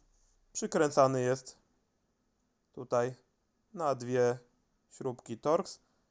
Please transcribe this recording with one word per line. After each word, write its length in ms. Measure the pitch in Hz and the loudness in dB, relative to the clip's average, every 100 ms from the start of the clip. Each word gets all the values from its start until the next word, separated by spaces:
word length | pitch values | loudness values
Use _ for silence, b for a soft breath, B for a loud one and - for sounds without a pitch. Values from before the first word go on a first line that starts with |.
| _ _ _ _ _ | _ _ _ _ _
przykręcany 680 | - 220 180 147 143 135 135 | -8 -2 0 2 4 4 4
jest 360 | 123 131 - - _ _ _ _ _ _ _ _ _ _ _ | 0 -2 -6 -20 _ _ _ _ _ _ _ _ _ _ _
tutaj 420 | - 123 123 123 127 _ _ _ _ _ | -14 -2 0 0 -4 _ _ _ _ _
na 200 | 190 151 | -4 -2
dwie 440 | 127 120 127 120 127 _ _ _ _ _ | -2 0 2 2 0 _ _ _ _ _
śrubki 480 | - 131 120 - 113 | -8 -8 -8 -10 -4
Torx. 400 | 147 175 - - _ _ _ | 0 0 0 -12 _ _ _